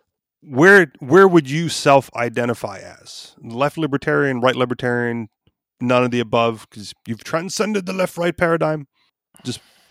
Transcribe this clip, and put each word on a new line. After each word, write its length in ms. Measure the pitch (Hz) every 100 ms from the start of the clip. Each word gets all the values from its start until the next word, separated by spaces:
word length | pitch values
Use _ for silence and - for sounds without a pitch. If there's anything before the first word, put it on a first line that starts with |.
| _ _ _ _
where, 480 | - 127 180 202 165 -
where 280 | 131 175 196
would 200 | 175 135
you 200 | 151 165
self-identify 1080 | - 151 139 - 117 120 117 120 110 107 98
as? 580 | 90 - - - - _
Left 340 | 113 117 143 -
libertarian, 640 | 151 139 156 147 143 123
right 160 | 127 127
libertarian, 720 | 123 120 123 120 120 117 110 _ _ _ _ -
none 220 | 120 123
of 80 | 127
the 100 | 120
above, 480 | 113 117 117 110 -
'cause 240 | 110 95 - -
you've 160 | 110
transcended 600 | - - 196 - 208 208 180
the 60 |
left-right 440 | 190 180 170 175 170
paradigm? 520 | 175 165 160 156 139 _ _ _ _ _
Just 160 | 127 120 _ _ _